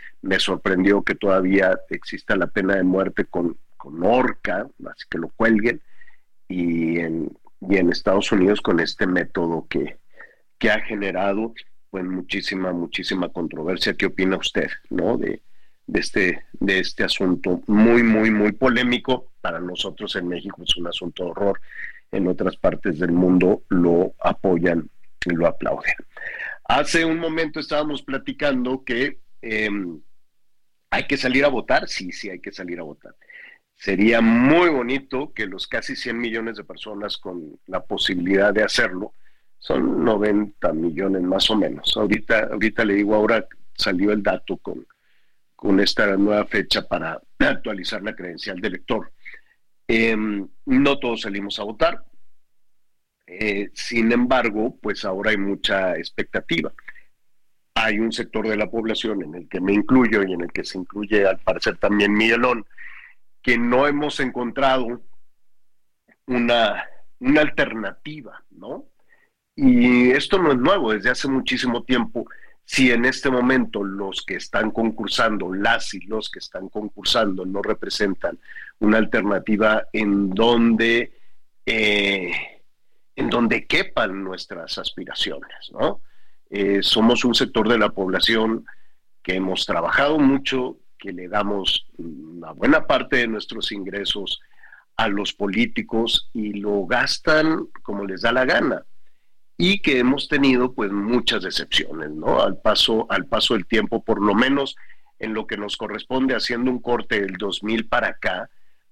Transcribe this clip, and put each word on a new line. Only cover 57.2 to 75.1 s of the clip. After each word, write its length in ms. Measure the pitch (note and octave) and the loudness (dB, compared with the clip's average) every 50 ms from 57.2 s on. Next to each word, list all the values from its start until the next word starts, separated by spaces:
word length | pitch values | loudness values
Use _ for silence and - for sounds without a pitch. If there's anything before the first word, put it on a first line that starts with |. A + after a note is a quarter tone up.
| _ _ _ _ _ _ _ _ _ _ _ | _ _ _ _ _ _ _ _ _ _ _
Hay 240 | - A2+ A2 G#2+ G#2 | -2 0 0 0 0
un 120 | A2+ A2+ | 0 -2
sector 360 | A2 - A2+ - - A2 G#2 A2+ | -2 -4 -8 -6 -6 -4 -2 -2
de 80 | G#2+ | -2
la 160 | G#2 G#2 F#2+ | -2 -2 -2
población 500 | G#2+ A2+ G#2+ A2 G#2+ - - A2 G#2 G2 | -2 -4 -2 -2 -4 -2 -2 -4 -4 -4
en 140 | F2 D2+ D#2+ | -6 -8 -10
el 140 | F2+ E2+ - | -14 -14 -8
que 100 | - F#2 | -6 -2
me 140 | F2+ F#2+ G2+ | 0 2 4
incluyo 500 | G#2 G2+ - C3 C3 B2 A2+ G#2+ G#2 G2 | 4 4 6 6 6 6 6 4 2 2
y 100 | F#2+ F#2 | 0 -2
en 80 | E2+ | -4
el 100 | F2 F2 | -4 -6
que 120 | - - - | -6 -8 -8
se 140 | - - F#2+ | -8 -8 -8
incluye 500 | F2+ - - G2+ G#2 G2+ G#2+ G#2 G2 F#2+ | -10 -8 -8 -8 -4 2 2 4 4 4
al 120 | F#2+ - | 2 2
parecer 380 | - - F#2 F2 - A2+ G2+ - | 0 -2 -2 0 0 -4 -2 0
también 360 | - G2+ G#2 G#2 G2+ G2+ G#2 | 0 0 2 4 4 4 4
Miguelón, 520 | G#2 A2 A2+ A#2 A#2 B2 B2+ B2 A#2 G#2 - - - - - - - - - - - - - - - | 4 4 4 4 4 2 2 0 0 -4 -12 -16 -14 -14 -14 -14 -16 -20 -20 -20 -20 -20 -20 -20 -6
que 160 | - - B2 A#2 | 0 2 2 2
no 300 | A#2+ A#2+ B2 B2+ C#3 D3 | 4 4 4 4 4 4
hemos 320 | D3 C#3+ D3+ D3 - - | 2 0 -2 -2 -2 -2
encontrado 800 | C#3 B2+ A#2 A#2+ B2 A#2+ A2 - C#3 C3+ C3 C3 B2 A2+ A#2+ A#2 - - - - - - _ _ - - - - - - - _ _ _ _ _ _ _ _ _ _ | -4 -4 -2 -4 -6 -4 -2 0 2 2 2 2 0 -2 -4 -8 -10 -12 -12 -14 -16 -18 _ _ -20 -20 -20 -20 -20 -20 -20 _ _ _ _ _ _ _ _ _ _
una, 600 | - B2+ B2 A#2+ A#2 A#2+ A#2+ A2+ G#2 G2+ G2+ - - - - - - - - | -4 0 0 2 4 4 4 4 2 0 -2 -8 -10 -10 -12 -14 -14 -14 -4
una 220 | B2 B2+ D3 D3+ | 2 4 4 6
alternativa, 1040 | D3+ D3 - - C#3+ - A2+ A2+ G#2+ G2 F#2 - - D3 D3+ D#3 C3 G2 - - - - | 4 4 2 0 0 0 -2 -6 -8 -8 -10 -10 -14 -12 -12 -12 -14 -16 -18 -20 -20 -20
¿no? 340 | - - F2+ A2 D3 A3+ - - _ _ _ _ _ _ _ _ _ _ _ _ _ | -20 -18 -14 -12 -12 -12 -14 -18 _ _ _ _ _ _ _ _ _ _ _ _ _
Y 560 | - C#3+ C3 B2 A#2+ A#2+ B2 B2 B2 B2 B2 | 4 6 8 8 8 8 6 6 6 6 6
esto 260 | B2+ D3 - - - G3 | 6 4 2 2 2 4
no 140 | F3+ D#3 | 4 4
es 60 | C#3 B2 | 4 4
nuevo, 360 | B2 D#3 G3 G3 C#3+ A2 A2 | 4 4 4 4 4 2 0
desde 160 | G#2+ F#2+ A#2+ | 2 2 0
hace 180 | B2+ - - C#3 | 0 0 0 -2
muchísimo 540 | C3+ C3 A#2+ - B2+ A#2+ B2 B2 A#2 A#2 - | -2 0 0 -2 -2 -2 0 -2 -2 -2 0
tiempo. 440 | - B2+ A#2+ A2+ A2+ - A#2+ A2 - - - - - - - _ | 0 0 0 0 0 -4 -6 -8 -8 -12 -18 -18 -18 -20 -20 _
Si 260 | - - - C3 B2+ | -6 2 4 4 6
en 140 | A#2+ A#2 A#2+ | 6 4 4
este 240 | C3 C3 - - C#3+ | 2 0 2 0 0
momento 540 | C3 B2 B2 B2+ C3 C3 A#2+ - - G#2+ G2 | 2 2 4 4 4 4 2 0 -2 -4 -4
los 420 | G2 F#2+ G2 G2+ G2 F2+ - - | -4 -4 -6 -6 -6 -8 -8 -8
que 100 | - F#2+ | -8 -8
están 360 | E2+ - - - G2+ A2 G#2+ | -8 -8 -2 -2 0 0 0
concursando, 800 | G#2+ A#2 A2+ A2+ A2 - A2 G2 | 0 0 0 0 0 -2 -6 -4